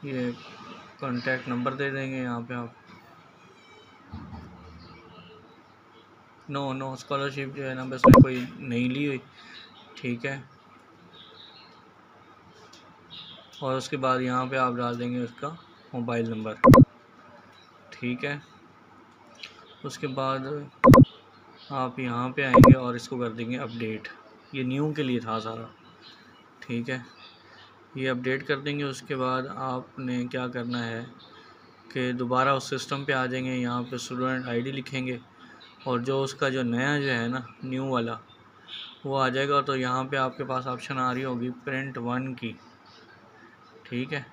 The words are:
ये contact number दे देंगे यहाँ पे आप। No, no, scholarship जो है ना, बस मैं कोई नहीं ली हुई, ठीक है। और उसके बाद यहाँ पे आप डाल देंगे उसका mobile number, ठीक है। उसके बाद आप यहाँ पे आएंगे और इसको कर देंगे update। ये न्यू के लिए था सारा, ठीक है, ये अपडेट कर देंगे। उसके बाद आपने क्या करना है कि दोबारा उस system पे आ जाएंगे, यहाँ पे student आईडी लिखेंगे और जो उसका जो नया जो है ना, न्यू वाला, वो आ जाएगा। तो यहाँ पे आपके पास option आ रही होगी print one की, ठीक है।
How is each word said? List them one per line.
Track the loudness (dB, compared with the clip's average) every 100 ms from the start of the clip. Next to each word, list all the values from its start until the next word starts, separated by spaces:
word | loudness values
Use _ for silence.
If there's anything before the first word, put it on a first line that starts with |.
| -6
ये | -2 -2 -4 -14 -18 -18 -18 -20 -8
contact | -4 -2 0 -2 -2
number | -2 -2
दे | -2 -2
देंगे | -2 -4 -4
यहाँ | -4 -4
पे | -6
आप। | -8 -8 -12 -20 -20 -20 -20 -20 -20 -20 -20 -20 -20 -20 -20 -18 -16 -14 -16 -16 -20 -20 -20 -20 -20 -20 -20 -20 -20 -20 -20 -20 -20 -20 -20 -20 -20 -20 -20 -8
No, | -4 -2
no, | -4 -6 -8
scholarship | -4 -2 -2 -4 -8 -6
जो |
है | -6 -6
ना, | -6
बस | 4 10
मैं | 10
कोई | 10 4 -6 -10
नहीं | -6 -2 0
ली | 0 -2
हुई, | -4 -8 -20 -20 -20 -20 -20 -20 -10
ठीक | -6 -4 -4
है। | -8 -12 -20 -20 -20 -20 -20 -20 -20 -20 -20 -20 -20 -20 -20 -20 -20 -20 -20 -20 -20 -20 -20 -20 -20 -20 -20 -20 -18 -18 -18 -20 -8
और | -2 -2
उसके | -2 -2
बाद | 2 2
यहाँ | 2 0 0
पे | 0
आप | 0 0
डाल | -2 -2
देंगे | -4 -2
उसका | -4 -6 -10 -10 -18 -20 -10
mobile | -6 -2 0 0
number, | -2 -6 6 10 12 10 6 -20 -20 -20 -20 -20 -20 -20 -20 -20
ठीक | -8 -6 -4
है। | -4 -6 -10 -20 -20 -20 -20 -20 -20 -20 -20 -20 -18 -18 -20 -14
उसके | -12 -8 -6
बाद | -4 -2 -2 -4 -8 -10 6 12 12 12 6 -20 -20 -20 -20 -8
आप | -2 -2 -2
यहाँ | -4 -2 -2
पे | -2
आएंगे | 4 10 10
और | 10 6 -4
इसको | -6 -4
कर | -4
देंगे | -4 -6 -6
update। | -6 -6 -6 -6 -10 -18 -20 -20 -12 -6
ये | -2
न्यू | 0 0
के | 0
लिए | 0 0
था | -2 -4
सारा, | -4 -8 -12 -16 -20 -20 -20 -20 -20 -20 -20 -20
ठीक | -6 -4 -4
है, | -6 -8 -20 -20 -20 -20 -20 -20 -20 -16 -4
ये | -2
अपडेट | 0 0 -2
कर | 0 -2
देंगे। | -2 -4 -4
उसके | -6 -6 -2
बाद | 0 -2 -4
आपने | -6 -6 -6 -8 -10 -4 -4 -4
क्या | -4 -4
करना | -6 -6 -4
है | -4 -6 -10 -16 -20 -20 -20 -20 -20 -20 -10
कि | -4 -2
दोबारा | -2 0 2 4 2
उस | 0
system | -6 -4 -6 0
पे |
आ | 0 0
जाएंगे, | -2 -2
यहाँ | -2 -2 -2
पे | -4 -8
student | -6 -4 -2 -2 -2
आईडी | -2 -2
लिखेंगे | -6 -6 -6 -4 -6 -10 -20 -20 -20 -20 -10 -2
और | 0
जो | 2 0
उसका | 0 0 0
जो | 0 0
नया | 0 2 0
जो | 0
है | 0 0
ना, | -4 -8 -12 -6
न्यू | -4 0
वाला, | 0 -2 -6 -12 -20 -20 -20 -18 -16 -14 -12 -4
वो | 0
आ | 2
जाएगा। | 2 2 2
तो | 2 0
यहाँ | 0 0 0
पे | 0
आपके | 0 -2 -4
पास | -4 -4
option | -6 -6 -2
आ | 0
रही | 0
होगी | -2 -2 -4 -6 -4
print | -4 -4 -6
one | -4 -2 -4 -6
की, | -8 -10 -18 -20 -20 -20 -20 -20 -20 -20 -20 -20 -20 -20 -8
ठीक | -6 -4
है। | -6 -8